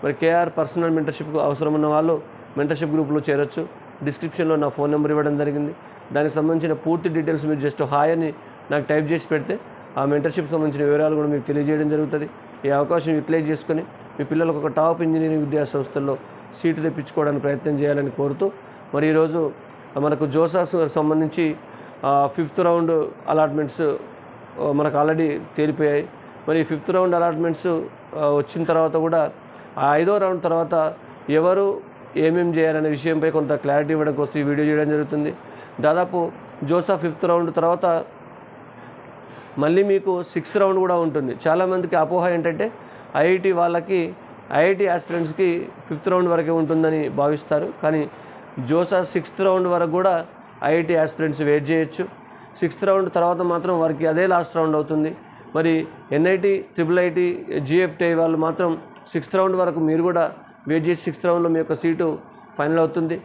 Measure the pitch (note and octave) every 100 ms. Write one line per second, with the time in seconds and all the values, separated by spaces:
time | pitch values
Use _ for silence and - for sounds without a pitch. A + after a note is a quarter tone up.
0 | C#3 C#3 D#3+ E3+ E3+ D3 D3+ F3+ E3+ D#3+
1 | D3+ C#3 D3+ D3+ D3 C3+ D3+ D3+ D3+ D3+
2 | D#3+ D#3+ - - - - D3 D3+ D#3 D#3
3 | D3 D3+ D3 C#3+ C#3+ - D#3+ - - -
4 | C#3+ C#3 E3 - D#3+ D#3 D3 - D3 D3+
5 | D3 D3+ D3 D3 D3 C#3+ D3 E3 - -
6 | - C#3+ D3+ D3+ D#3 E3 D#3+ D#3 D#3+ E3+
7 | E3+ D#3+ D#3 D#3+ D3+ D3+ C#3+ C#3+ C#3+ C#3+
8 | D3+ E3 D#3+ D3 - - - D3 C#3 D3+
9 | D3+ E3 - D#3 C#3+ G3+ - - - -
10 | C#3 D3 D3+ D3+ D3+ D#3+ D#3 C#3+ C#3+ D3
11 | D#3 D3+ D3 D3 B2+ D3 C#3+ D3+ D3+ D3+
12 | D3+ D3+ D3 - - - C#3 C#3 C#3+ E3+
13 | D#3 D#3 D3+ D#3+ D3+ D3+ - D#3+ F3 -
14 | - - C#3 D#3 E3 D3+ D3 C#3+ D#3+ E3
15 | E3 D#3+ D#3+ D#3 C#3+ D3+ C#3+ C#3+ C3+ -
16 | C#3 C3+ - - - - E3+ D#3 D#3 D3+
17 | C#3 - D3 C#3+ C#3+ C#3 D#3+ D3 D3 C#3+
18 | C#3 B2 C#3 C#3 G3 - - - - C#3+
19 | D#3 D#3 D#3+ E3 D#3 - - - - -
20 | C#3+ C#3+ D3 C#3 E3 F3+ F3 F3+ D#3 D#3+
21 | D3+ D#3 D#3+ D#3 E3 D3+ - - - -
22 | C#3 C#3+ C#3+ C#3 D#3+ - F3 E3+ E3 D#3+
23 | D3+ - - D#3 D#3 C#3+ D3 - D#3 C3+
24 | - - - - - - D3+ C#3+ D3+ C#3+
25 | D3 D#3+ D#3+ D3+ D#3+ - D3+ D3 D3+ D3
26 | - - - - - D#3+ D3+ D#3 D#3 F#3
27 | F#3 F3 E3+ D#3+ E3+ D#3+ F#3 E3 - -
28 | - - D3 D3 C#3 F3 E3 E3 D#3+ D#3+
29 | E3 E3 D3+ - - - - - C#3 D3
30 | E3+ G#3 F#3+ F3+ E3+ E3 E3 E3+ D#3 -
31 | - - - D3+ E3+ F#3 G3 - - -
32 | - - D#3 E3+ F3 D#3+ D#3+ D#3 D#3 D3
33 | D3+ D#3+ D#3+ D#3 C#3+ D3 C#3+ C#3+ D3 D#3
34 | D3+ C#3 C#3+ D3+ C#3+ C#3+ D3+ D3+ D3+ D3+
35 | D3 D3+ D3 F3 - - - - D3 E3
36 | F3+ F#3 E3 - - - C#3+ E3+ F3 F#3+
37 | E3 D#3 F3 E3+ E3+ D#3+ E3 F3 F3+ E3
38 | - - - - - - - - - -
39 | - - - - - - D3 F3 G3+ G3
40 | G3 F3+ E3+ - D#3+ G#3+ G3 F#3+ F#3 F3+
41 | E3 D3+ C3 A#2 E3 E3 F#3 F#3 F3+ E3+
42 | D#3 F3+ F3+ E3+ E3 D#3+ G#3+ - - -
43 | - - D#3+ F#3 F#3+ F3+ F3 E3+ E3+ F#3+
44 | E3+ F3+ - - - C#3+ E3+ F#3+ G3 F3
45 | - E3+ E3 D#3 F#3+ E3+ - - - D3+
46 | G3 F#3 F3+ E3+ D#3 E3 D#3 D#3+ D#3+ D#3+
47 | D3 C3 C#3+ D3+ - D3+ F3+ E3 D#3 D#3
48 | D3 - - - - - B2 D#3 F3 F#3+
49 | F3+ F#3 D#3 - F#3+ F#3 F3+ F3 E3+ E3+
50 | F#3+ F3 E3+ - - - - D#3+ D#3+ E3+
51 | D#3 - D#3+ C#3+ D3 D3 C#3 D#3+ D#3 -
52 | F#3 - - - - - E3+ - G3 G3
53 | F#3 F3 E3+ E3+ F3+ E3+ F3+ F3+ D#3+ D3
54 | D#3+ D#3 F#3 F3+ E3 E3 D#3+ D#3 D3 D#3
55 | D3+ E3+ - - - D#3 E3 D#3+ D#3+ -
56 | - C#3+ E3+ F#3+ G3 F#3+ - - E3 F3+
57 | F3+ D#3+ F3 F3 - - C3+ E3 F3+ D#3
58 | E3+ E3 E3 D#3+ D#3+ D#3+ F3+ E3 - -
59 | - E3+ - F#3+ F#3+ F#3 F3+ D#3+ D#3+ D#3+
60 | E3+ E3+ D#3+ - - - - D#3+ D#3+ E3+
61 | - C#3+ F3+ F3 E3+ E3 D#3+ D#3 E3+ E3
62 | E3+ D#3 - - - - D3 E3 D#3+ E3
63 | E3 E3+